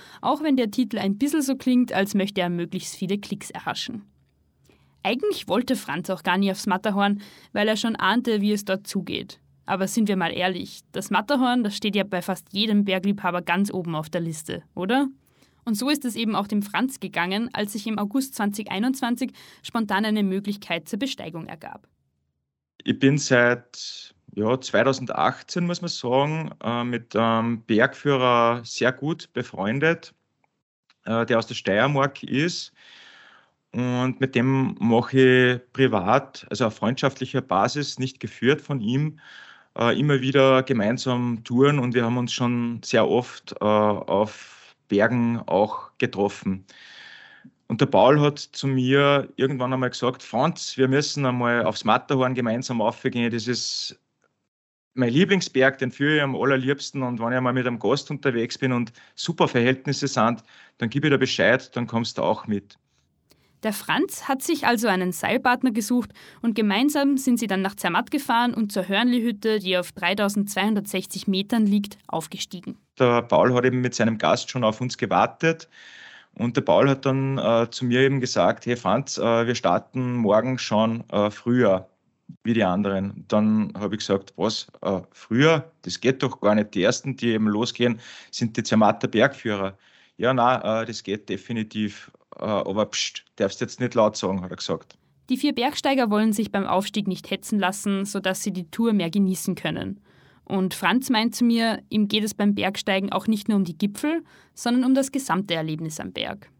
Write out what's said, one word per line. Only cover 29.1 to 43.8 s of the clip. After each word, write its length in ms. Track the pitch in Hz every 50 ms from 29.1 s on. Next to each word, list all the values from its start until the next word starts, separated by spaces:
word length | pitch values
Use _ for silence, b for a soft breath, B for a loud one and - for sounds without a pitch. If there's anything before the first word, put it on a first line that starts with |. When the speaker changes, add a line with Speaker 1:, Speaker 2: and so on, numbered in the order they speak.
| 165 160 - - -
Speaker 2:
befreundet, 840 | 120 113 - - 98 95 104 117 139 151 160 165 165 - - - _ _ _ _ _ _ _ _ _ _ _ _ _ _ _ _ _ _
äh, 180 | 107 113 113 117 113
der 100 | 120 113
aus 80 | 113
der 80 | - 113
Steiermark 720 | - - - 95 104 123 139 147 139 139 139 139 - -
ist. 500 | - - 135 151 180 175 - - - _ B B B B B B B B B B B B B B B B B _ _
Und 480 | - 117 123 123 123 123 127 131 131 -
mit 140 | 135 131 -
dem 420 | 120 120 131 135 135 135 - - -
mache 400 | 101 117 117 117 113 - - 131
ich 540 | 131 127 127 127 127 123 127 120 - _ -
privat, 760 | - 135 123 110 101 90 98 117 139 135 - - - - -
also 160 | - - 123
auf 100 | 113 -
freundschaftlicher 680 | - - 107 131 - - 139 - - 131 - - 131
Basis, 580 | - - 90 95 101 120 - 147 143 - - -
nicht 200 | 131 127 - -
geführt 420 | - 110 - - - 127 147 -
von 200 | - - 143 131
ihm, 380 | 104 107 123 139 151 156 156 B B B B B B B B B B B B -
äh, 200 | 117 120 110 -
immer 220 | 139 147 143 131
wieder 420 | 127 131 135 143 135 135 131 131 131
gemeinsam 800 | 131 135 117 101 104 120 123 - 135 123 123 123 120 120 113 120
Touren 340 | - 117 120 135 143 147 143
und 160 | 120 123 117
wir 100 | 123 117
haben 140 | 117 120 123
uns 160 | 123 120 -
schon 480 | - 123 120 123 120 120 120 117 117 -
sehr 240 | - - 117 104 65
oft, 460 | - 120 120 - - - - - - -
äh, 20 | -
auf 1120 | 107 107 107